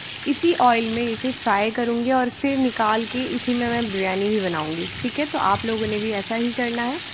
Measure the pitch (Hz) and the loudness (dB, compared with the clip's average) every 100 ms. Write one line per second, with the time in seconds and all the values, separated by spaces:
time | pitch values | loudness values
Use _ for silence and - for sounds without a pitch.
0 | - - - 269 339 339 247 226 226 226 | -10 -6 -2 2 2 4 6 4 2 0
1 | 240 220 262 254 233 202 220 220 240 233 | -2 -2 -4 -2 0 2 2 0 0 0
2 | 240 262 247 - 285 269 262 - 220 220 | 2 2 2 -2 -2 2 2 2 2 2
3 | 226 254 254 247 - 240 240 240 233 196 | 0 -4 -2 -2 0 0 0 0 0 0
4 | 190 190 202 214 185 165 156 165 180 - | 0 2 2 2 2 0 -2 -4 -4 -4
5 | 247 277 294 - 190 202 226 220 214 214 | -4 -2 -4 0 2 2 0 -2 0 -2
6 | 220 202 196 226 240 233 240 233 240 320 | -2 -2 -2 -2 -2 0 -2 -2 -2 -4
7 | - | -8